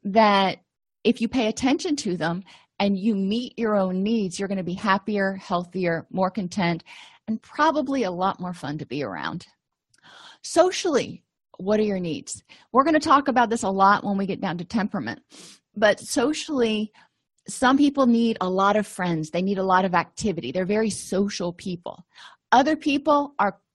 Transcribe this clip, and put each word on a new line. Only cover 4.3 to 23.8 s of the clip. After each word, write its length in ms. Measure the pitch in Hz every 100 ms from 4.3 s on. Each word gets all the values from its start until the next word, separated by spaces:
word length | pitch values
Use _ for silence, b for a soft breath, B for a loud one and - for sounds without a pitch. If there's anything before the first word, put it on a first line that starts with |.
| 170
you're 100 | 196
gonna 160 | 196
be 120 | 175 185
happier, 580 | 214 196 - 208 196
healthier, 720 | 190 - 175 175 190 175 160 -
more 180 | 185 190
content, 540 | 190 180 208 170 170 - B B B -
and 140 | 220
probably 640 | - - 302 294 269 269
a 80 | 196
lot 280 | 175 190 -
more 140 | 180
fun 240 | 175 135 151
to 80 | 139
be 180 | 139
around. 440 | 123 85 73 175 - _ _ _ _ _ B B B B
Socially, 800 | - 339 370 - 370 269 - - _ _ _ _
what 220 | 190 214
are 40 |
your 160 | 214 190
needs? 440 | 175 143 - - _ b b
We're 120 | 240
gonna 160 | 269 311
talk 280 | 311 285 285
about 220 | 247 233
this 140 | 233
a 60 | 196
lot 340 | 196 196 202
when 160 | 202 196
we 80 | 196
get 140 | 180
down 180 | 196 170
to 40 |
temperament, 580 | 175 226 196 196 113 104 _ B B B _ -
but 240 | 214 196
socially, 920 | - - 254 311 - 285 226 214 214 b b _ _ _ -
some 300 | - 254 277
people 280 | 285 277 262
need 320 | 233 233 220
a 80 | 180
lot 260 | 185 196 214
of 100 | 202
friends. 460 | - 180 160 156
They 100 | 175
need 160 | 190 196
a 60 |
lot 220 | 190 185 190
of 100 | 175
activity. 560 | 165 - 220 165 127
They're 140 | 180 185
very 260 | 214 220
social 600 | 180 - 190 202 - 175
people. 540 | 170 196 175 - - _ B B B _
Other 240 | 233 277 311
people 580 | 311 277 302 285 285 -
are 200 | 202 - _ _